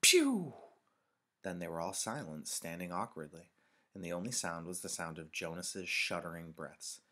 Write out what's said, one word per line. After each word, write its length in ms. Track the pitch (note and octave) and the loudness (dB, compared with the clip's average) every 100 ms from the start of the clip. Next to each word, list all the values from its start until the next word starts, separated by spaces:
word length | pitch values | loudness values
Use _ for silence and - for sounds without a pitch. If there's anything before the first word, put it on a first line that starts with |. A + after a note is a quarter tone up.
Pew! 520 | - F#4 C#4+ A#3 D#3+ A2+ - - _ _ _ _ _ _ | 12 10 8 4 0 -8 -18 -20 _ _ _ _ _ _
Then 160 | F#2+ F2+ | -6 -4
they 80 | E2+ | -4
were 140 | E2 | -2
all 120 | E2+ | -2
silent, 540 | G2 - C3 F#2+ D#2 - | 0 -2 -2 -6 -8 -4
standing 440 | - F2 E2+ F2 | -4 -4 -6 -4
awkwardly, 600 | F2 A#2 - D2+ D#2+ - _ _ _ _ | -2 -2 -6 -10 -12 -20 _ _ _ _
and 100 | G2 | -8
the 100 | F2 | -4
only 180 | F2 G#2 | -2 -2
sound 340 | B2 F2+ E2+ | -2 -2 -4
was 160 | E2 F2+ | -4 -6
the 80 | F2+ | -6
sound 280 | - E2+ E2 | -4 -4 -6
of 120 | D#2 | -8
Jonas's 580 | - E2+ E2+ F2 G2 - | -6 -4 -4 -6 -6 -2
shuddering 640 | - - F2+ E2+ E2 E2 | 0 2 0 -4 -8 -10
breaths. 500 | D#2+ D2 C#2 - - _ | -8 -10 -8 -12 -12 _